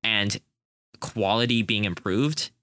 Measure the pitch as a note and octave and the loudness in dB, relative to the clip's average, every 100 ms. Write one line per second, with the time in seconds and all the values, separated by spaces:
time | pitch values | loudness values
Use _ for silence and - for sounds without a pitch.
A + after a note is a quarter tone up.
0 | A2 G#2+ G2+ - _ _ _ _ _ - | 0 0 0 -2 _ _ _ _ _ -12
1 | - - F#2+ A2 A#2+ A#2 G#2+ G#2+ G#2 E2+ | -10 -2 0 2 2 2 2 0 0 -2
2 | - F#2+ C#3+ D#3 - _ | -2 0 0 -2 -6 _